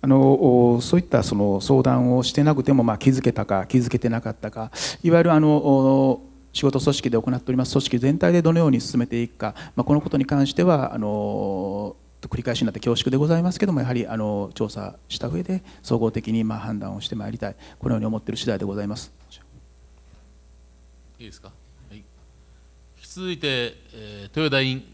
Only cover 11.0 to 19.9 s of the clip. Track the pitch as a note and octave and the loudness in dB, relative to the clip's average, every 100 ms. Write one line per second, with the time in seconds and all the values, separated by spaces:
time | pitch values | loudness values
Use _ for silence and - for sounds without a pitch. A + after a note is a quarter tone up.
11 | G#2 G#2 G#2 G#2 G2+ F#2+ F#2+ G2+ G#2 - | -4 -4 -4 -4 -4 -4 -6 -6 -8 -12
12 | _ _ - - A#2+ A#2 A2+ G#2 B2 A#2 | _ _ -10 -6 -4 -2 -2 -2 -2 0
13 | - C3+ D3+ E3 F3 F3 G3+ D3+ B2 B2 | 0 0 2 2 0 0 0 0 -2 -4
14 | G#2 A2 G#2+ G#2 G2+ - G#2+ G#2+ G2 - | -4 -4 -4 -4 -6 -6 -6 -6 -14 -16
15 | _ - B2 E3 F3+ F#3 - - - A#2 | _ -10 -6 -6 -4 -6 -8 -20 -4 0
16 | A2+ A2+ A2 A2 A2 A2 A2 G#2+ G2+ G2 | 0 -2 -4 -2 -2 -4 -8 -8 -8 -10
17 | - A2+ G2+ A#2 G#2 - - - - A2+ | -10 -10 -10 -10 -10 -12 -20 -8 -4 -2
18 | A2 G#2+ - A2 A2 G#2 G2+ G2+ G2+ G#2+ | -2 -6 -6 -6 -4 -4 -4 -6 -8 -10
19 | - _ _ - _ - - _ _ | -14 _ _ -20 _ -20 -20 _ _